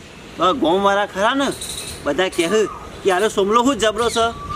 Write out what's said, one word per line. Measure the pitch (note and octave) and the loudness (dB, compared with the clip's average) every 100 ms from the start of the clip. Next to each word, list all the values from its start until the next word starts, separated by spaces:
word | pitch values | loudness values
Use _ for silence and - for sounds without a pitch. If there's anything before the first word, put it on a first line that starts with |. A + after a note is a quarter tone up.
| - - - - | -20 -20 -16 0
તો | |
આ | F3+ | 0
ગામવાળા | D3+ D#3 F3+ G3 G3 G3+ | 2 2 2 4 2 0
ખરા | F#3 G#3+ | 0 0
ને | C4+ C4+ - - - - - | 2 -2 -4 -8 -10 -10 -8
બધા | - C#3+ F#4 | -4 0 0
કહે | - E4 - G3+ - - - | 0 0 2 0 -4 -14 -4
કે | F#4+ | 0
"આનો | F4+ G#3+ | 2 2
સોમલો | G#3 G3 A3+ | 2 4 4
હું | B3 B3+ | 4 2
જબરો | A3 G#3+ A#3 | 0 0 0
છે, | A#3 A3+ A3+ - | 0 0 -2 -10